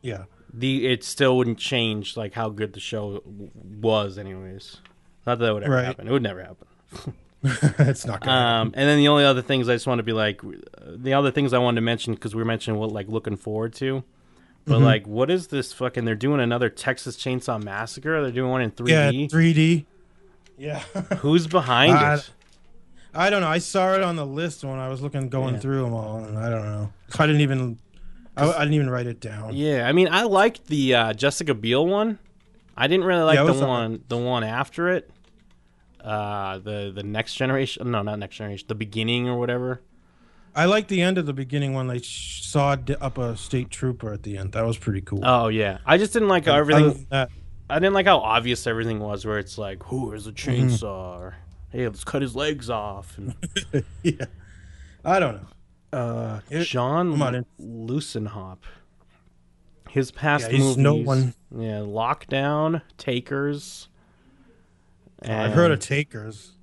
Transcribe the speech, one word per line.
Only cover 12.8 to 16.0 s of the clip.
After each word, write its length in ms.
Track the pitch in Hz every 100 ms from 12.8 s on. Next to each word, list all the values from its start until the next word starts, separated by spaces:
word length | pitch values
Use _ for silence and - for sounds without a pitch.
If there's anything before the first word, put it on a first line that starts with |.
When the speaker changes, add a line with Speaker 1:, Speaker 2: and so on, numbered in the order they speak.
| 110
Speaker 2:
like, 160 | 107 101
looking 280 | 110 - 101
forward 380 | - 107 113 -
to, 280 | 131 135 - _ _ _ _ _ -
but, 100 | 120
Speaker 1:
Mm-hmm. 80 |
Speaker 2:
like, 240 | 131 110 104
what 220 | 107 135
is 160 | 180 170
this 260 | 139 127
fucking, 320 | - 127 123